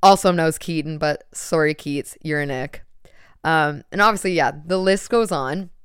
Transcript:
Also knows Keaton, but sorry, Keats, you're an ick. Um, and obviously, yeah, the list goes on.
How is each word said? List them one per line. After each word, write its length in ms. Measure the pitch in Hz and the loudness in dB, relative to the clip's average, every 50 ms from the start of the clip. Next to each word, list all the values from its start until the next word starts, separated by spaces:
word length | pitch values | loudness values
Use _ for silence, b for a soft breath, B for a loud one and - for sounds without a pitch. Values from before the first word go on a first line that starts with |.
| - | 8
Also 280 | 190 196 190 - 196 | 8 6 8 6 2
knows 260 | 180 175 165 160 160 | 2 4 2 0 0
Keaton, 400 | - - - 170 160 147 147 160 | -2 -6 -6 -4 -4 -4 -6 -6
but 260 | 151 156 151 147 - - - | -4 -2 -2 -2 -4 -6 -16
sorry, 420 | - - - - - 165 156 151 156 | -16 -14 -10 -4 0 0 2 2 0
Keats, 440 | 147 - 151 143 143 135 - - - | -2 -6 -6 -6 -6 -6 -8 -12 -14
you're 200 | - 160 151 147 | -10 -6 -4 -4
an 100 | 147 143 | -4 -4
ick. 320 | 139 127 127 147 - - - - - - - b b b b b b b _ | -4 -6 -6 -8 -10 -14 -18 -18 -20 -20 -20 b b b b b b b _
Um, 400 | 156 165 160 156 147 151 147 - _ | 0 2 2 2 0 -2 -6 -10 _
and 100 | - 190 | -2 2
obviously, 320 | 202 214 220 196 - 196 185 | 2 2 2 2 -2 -2 0
yeah, 180 | 165 147 123 143 147 151 | 2 0 0 0 -4 -6
the 120 | 165 180 | -4 -2
list 320 | 190 185 190 190 202 - - | 0 2 2 2 2 0 -2
goes 220 | - 233 226 220 | 0 0 0 0
on. 380 | 196 156 135 131 139 175 196 180 - - | -2 -4 -4 -4 -4 -6 -8 -10 -14 -20